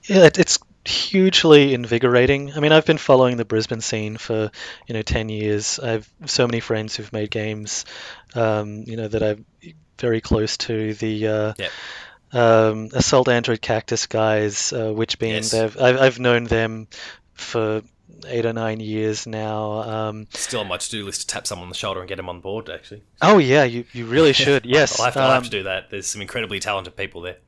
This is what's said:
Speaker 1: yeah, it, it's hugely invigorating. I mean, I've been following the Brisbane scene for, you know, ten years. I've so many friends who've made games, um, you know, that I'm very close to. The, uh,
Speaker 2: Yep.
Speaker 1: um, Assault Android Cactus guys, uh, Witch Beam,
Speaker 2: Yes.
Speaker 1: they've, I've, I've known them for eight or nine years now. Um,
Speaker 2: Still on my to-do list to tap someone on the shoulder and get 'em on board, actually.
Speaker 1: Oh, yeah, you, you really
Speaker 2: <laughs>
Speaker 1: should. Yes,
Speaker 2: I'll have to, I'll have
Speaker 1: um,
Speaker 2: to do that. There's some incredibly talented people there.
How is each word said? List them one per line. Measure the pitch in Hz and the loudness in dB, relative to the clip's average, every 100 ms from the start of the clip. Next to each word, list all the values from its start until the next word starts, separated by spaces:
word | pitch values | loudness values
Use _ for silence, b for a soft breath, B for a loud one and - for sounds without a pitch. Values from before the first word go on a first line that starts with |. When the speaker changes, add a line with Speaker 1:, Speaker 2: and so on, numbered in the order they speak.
Speaker 1:
yeah, | - 190 | 4 8
it, | 160 - | 8 8
it's | - - _ _ - | 2 2 _ _ -6
hugely | - - 190 190 - 165 147 139 | -4 0 4 4 6 4 4 2
invigorating. | 123 120 117 127 123 131 139 143 | 0 -2 0 4 4 4 0 -4
I | 147 | -2
mean, | 151 | 4
I've | 156 151 | 4 4
been | 156 | 0
following | - 131 127 120 | 4 6 6 2
the | |
Brisbane | 110 110 110 113 | -2 -2 -2 -6
scene | - 110 107 110 | -4 -4 -6 -8
for, | - 110 107 B B B - | -4 -2 -2 B B B -8
you | |
know, | 113 | -6
ten | 104 117 110 | -2 -4 -2
years. | 107 107 104 104 - | -4 -2 0 -2 -4
I've | 127 113 - _ | -4 -4 -6 _
so | 147 - 120 | -6 0 0
many | 117 | 0
friends | - 110 110 - | -2 -4 -4 -10
who've | 110 | -8
made | 110 107 | -6 -6
games, | 110 107 107 104 - - B B B B | -4 -6 -6 -8 -10 -10 B B B B
um, | 120 113 107 104 107 110 | -2 0 0 -4 -10 -10
you | 113 | -8
know, | 107 | -4
that | 110 | 0
I'm | 107 104 - _ - - _ - | 0 -2 -8 _ -20 -20 _ -6
very | 123 113 | -2 -2
close | - 113 107 - | 0 0 0 -4
to. | - 113 107 | -4 -4 -4
The, | 107 110 107 107 | -4 -4 -2 0
uh, | 107 107 110 | 0 -2 -4
Speaker 2:
Yep. | B B B B B B _ | B B B B B B _
Speaker 1:
um, | 120 117 113 110 110 110 | 2 6 6 6 0 -4
Assault | 131 - 135 127 | -2 4 4 4
Android | 120 120 113 | 2 2 -2
Cactus | - 113 - 117 - | 0 -2 0 -4 -2
guys, | 113 110 110 107 101 - | 0 2 2 0 -2 -4
uh, | 127 110 | -4 -4
Witch | 107 113 - | -2 -4 -4
Beam, | 113 | -4
Speaker 2:
Yes. | 107 110 | -4 -2
Speaker 1:
they've, | 113 113 - | 0 -2 4
I've, | 127 127 | 4 6
I've | 131 123 | 4 4
known | 123 120 | 2 2
them | 117 113 113 113 107 B B B _ | 2 0 0 -4 -14 B B B _
for | - - 117 110 110 107 _ _ - - | -16 -6 -2 0 -2 -6 _ _ -20 -6
eight | 120 117 | -2 -2
or | |
nine | 113 113 110 | -2 -4 -4
years | 107 110 110 107 117 | -6 -2 -2 -4 -8
now. | 110 107 107 107 107 | -6 -6 -4 -4 -6
Um, | 113 110 110 107 107 | -6 -6 -6 -8 -14
Speaker 2:
Still | - - 120 | -10 -6 -6
on | 101 | -6
my | 90 | -6
to-do | - 110 | -6 -8
list | 98 - | -8 -8
to | - | -8
tap | - - | -8 -8
someone | 95 90 | -10 -10
on | |
the | 90 | -8
shoulder | 104 92 | -6 -8
and | 90 | -8
get | 95 | -10
'em | 92 | -10
on | 87 | -10
board, | 95 107 113 | -8 -8 -10
actually. | 87 - 107 _ _ | -16 -16 -20 _ _
Speaker 1:
Oh, | 165 208 | 6 6
yeah, | 131 143 | 6 4
you, | 131 120 120 | 4 -2 -10
you | 120 113 | -12 -2
really | 131 160 | 4 6
Speaker 2:
<laughs> | |
Speaker 1:
should. | 131 135 139 117 | 4 2 2 2
Yes, | 139 139 - | 2 4 2
Speaker 2:
I'll | 123 | 0
have | |
to, | 135 | 2
I'll | 135 | 2
have | 131 | 2
Speaker 1:
um, | |
Speaker 2:
to | 120 | 0
do | 104 | -6
that. | 95 95 - | -6 -8 -8
There's | 101 - | -10 -8
some | 104 | -10
incredibly | 95 120 107 98 | -8 -8 -6 -6
talented | 107 98 87 - | -4 -4 -6 -10
people | 95 85 | -10 -10
there. | 87 90 | -14 -14